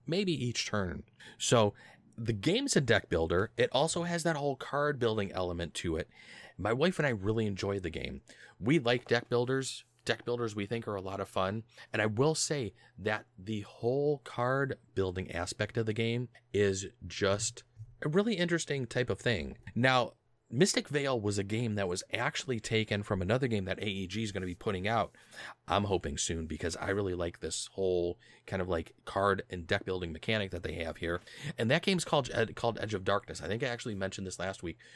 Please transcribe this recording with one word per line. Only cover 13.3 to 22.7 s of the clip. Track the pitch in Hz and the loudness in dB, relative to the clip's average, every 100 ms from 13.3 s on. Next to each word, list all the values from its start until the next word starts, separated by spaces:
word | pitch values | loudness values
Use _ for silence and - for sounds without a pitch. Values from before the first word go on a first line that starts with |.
| - | -12
the | 92 107 | -6 -6
whole | 104 - 117 135 147 143 | -8 -4 -2 2 2 0
card | - - 123 135 135 131 _ | -4 -2 0 2 0 -4 _
building | - 95 90 92 | -2 0 -2 -4
aspect | 87 87 - 107 117 | -4 -4 -2 -2 -2
of | |
the | 110 | 0
game | 107 113 117 123 - _ | 0 0 -2 -4 -12 _
is | 98 101 95 98 - 90 | 4 4 2 -4 -12 -12
just | - 98 101 113 - - - - - | 0 2 2 -2 -6 -16 -20 -20 -6
a | 151 | 0
really | 170 214 | 2 2
interesting | 180 175 170 - 143 120 | 2 2 0 0 -2 -2
type | 123 123 | 0 0
of | 98 | 0
thing. | 123 101 69 - - | 0 0 -2 -8 -6
Now, | 113 131 127 117 - _ _ - | 2 6 6 2 -4 _ _ -4
Mystic | 113 196 - - | 4 4 4 0
Vale | 143 139 123 | 0 0 2
was | 104 101 | 2 0
a | |
game | 98 110 120 104 | 0 0 0 0
that | 95 | 0
was | 92 - | -2 -4
actually | 107 131 - - 117 | -2 -2 -2 -4 -4
taken | - | 0